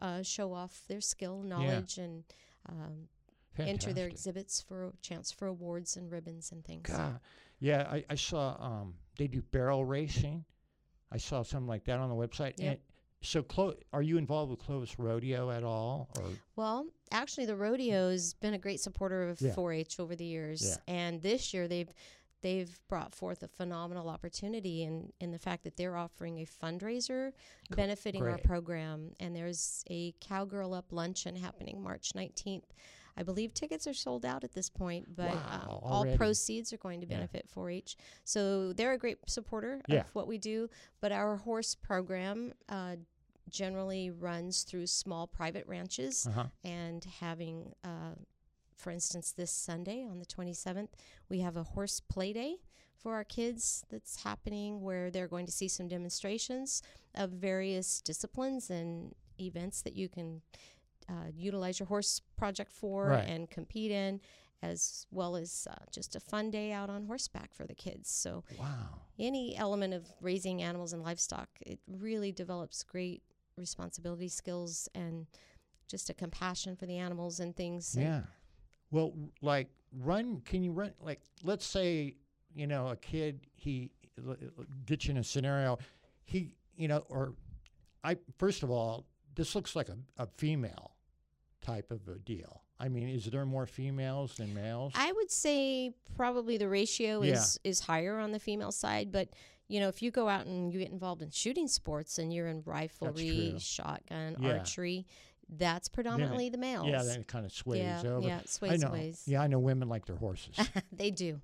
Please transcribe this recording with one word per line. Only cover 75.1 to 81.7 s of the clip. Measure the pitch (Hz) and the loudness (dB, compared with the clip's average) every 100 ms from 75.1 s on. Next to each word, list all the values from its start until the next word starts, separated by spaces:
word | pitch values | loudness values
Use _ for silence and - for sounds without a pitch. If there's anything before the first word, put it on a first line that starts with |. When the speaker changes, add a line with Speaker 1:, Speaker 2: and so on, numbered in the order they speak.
| 165 160 - - - _ _ - | -4 -8 -16 -20 -20 _ _ -10
Speaker 1:
just | 196 - | -6 -6
a | |
compassion | 180 - - 185 180 190 185 | -4 -4 -2 -2 -2 -4 -6
for | 185 | -4
the | 180 | -2
animals | 180 175 175 170 | -2 -2 -4 -2
and | 175 170 | -4 -2
things. | 175 175 165 123 | -4 -2 0 2
And | |
Speaker 2:
Yeah. | 151 151 - - - - - _ - | 4 2 -2 -12 -20 -20 -20 _ 0
Well, | 156 160 156 147 - | 4 4 0 -10 -2
like, | 143 143 135 - _ | 4 4 2 -8 _
run, | 131 131 202 247 170 | -4 2 2 2 -4
can | - 185 | 0 2
you | 180 | 2
run, | 165 202 - | 2 -2 -6
like, | 160 - _ - | -6 -6 _ -4
let's | 165 208 | 0 0
say, | - | 2